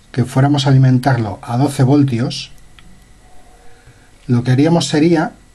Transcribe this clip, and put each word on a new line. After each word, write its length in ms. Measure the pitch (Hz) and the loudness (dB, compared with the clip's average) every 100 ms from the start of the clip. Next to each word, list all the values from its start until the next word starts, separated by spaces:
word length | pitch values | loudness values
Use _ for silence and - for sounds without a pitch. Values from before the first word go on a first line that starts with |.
| _ | _
que 120 | - | -6
fuéramos 420 | 117 135 139 143 135 | -4 0 0 0 2
a 40 | |
alimentarlo 680 | 131 131 127 131 120 107 92 | 4 4 2 0 -2 -4 -8
a 140 | - 120 | -8 -2
doce 260 | 139 139 | -2 0
voltios, 720 | 127 147 135 117 139 - - - - - - - - - - - - - - - - - - - - | 2 2 2 -2 -6 -8 -14 -20 -20 -20 -20 -20 -20 -20 -20 -20 -20 -20 -20 -20 -20 -20 -20 -20 -2
lo 180 | 123 | -2
que 80 | 120 | 0
haríamos 340 | 127 156 170 - | 2 2 2 0
sería 460 | 151 165 165 165 - _ | 0 2 0 -2 -8 _